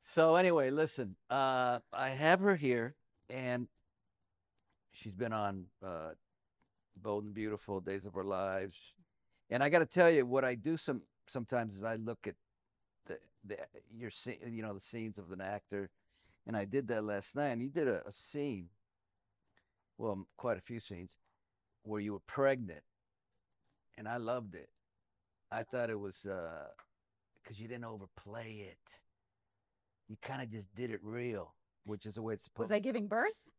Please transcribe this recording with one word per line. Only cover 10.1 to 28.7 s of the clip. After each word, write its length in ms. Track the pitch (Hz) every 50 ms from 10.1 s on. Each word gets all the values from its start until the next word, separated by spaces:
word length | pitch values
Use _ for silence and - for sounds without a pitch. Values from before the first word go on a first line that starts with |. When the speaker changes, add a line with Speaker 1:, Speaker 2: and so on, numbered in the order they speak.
| 170 147 127
Speaker 1:
what 180 | 120 123 135 131
I 120 | 127 127
do 200 | 120 98 151 165
some-, 280 | 156 - - 139 117 - _ _ _ _ -
sometimes 460 | - 131 117 - 135 123 117 110 98
is 100 | 95 101
I 100 | 113 113
look 320 | 113 110 110 113 - - 104
at 80 | - _ _ _ _ _ _ _ _ _ _ _ _ _ _
the, 120 | - 82 - - - _ _ _
the, 120 | 98 104 - - - _ - _ _ 107 117
your 120 | 120 110
sce-, 420 | - - - 127 120 - - 120 117
you 100 | 113 110
know, 100 | 110 101
the 80 | 98
scenes 360 | - - - 117 113 110 101 101
of 140 | 95 82
an 80 | 95 92
actor, 500 | 95 95 104 104 _ _ 101 101 98 92 _ _ _ _ _ _ _ _ _ _ _
and 120 | - 113 107
I 80 | 101
did 240 | 101 95 139 131 107
that 160 | 120 110 107
last 320 | 107 104 98 98 - - 143
night, 140 | 147 143
and 100 | 123 117
you 80 | 123 139
did 180 | 143 170 156 131
a, 180 | 107 87 -
a 60 | -
scene, 560 | 104 - - - - 147 143 143 117 98 87 85 _ _ _ _ _ _ _ _ _ _ _ _ _ _ _ _ _ _ _ _ _ _ _ _ _ _
well, 140 | 113 113
m-, 160 | 101 98 95 _ _
quite 220 | - - 123 110 92
a 40 |
few 200 | - - 120 117
scenes, 340 | - - 101 87 90 92 - _ _ _ _ _ _ _ _ _ _ _ _ _ _
where 180 | 107 107 107
you 100 | 101 107
were 80 | 104 92 _ -
pregnant, 560 | - - 139 139 135 127 117 92 80 73 - _ _ _ _ _ _ _ _ _ _ _ _ _ _ _ _ _ _ _ _ _ _ -
and 120 | 107 107
I 80 | 117 123
loved 380 | 117 113 123 127 117 104 90
it. 120 | 85 71 - _ _ _ _ _ _ _ _ _ _ _ _ _ _ _ _
I 140 | 117 113 113
thought 260 | - - 127 120 113
it 80 | 113 104
was, 280 | 101 98 90 - -
uh, 400 | 101 98 92 85 82 82 78 71 - - - - _ _ _ _ _ _ _ _ _ _ _ _
'cause 160 | - 110 101
you 80 | 110 113
didn't 160 | 120 120 120
overplay 800 | 113 113 104 98 95 _ - - 101 104 117 117 113 110 107 101
it. 320 | 92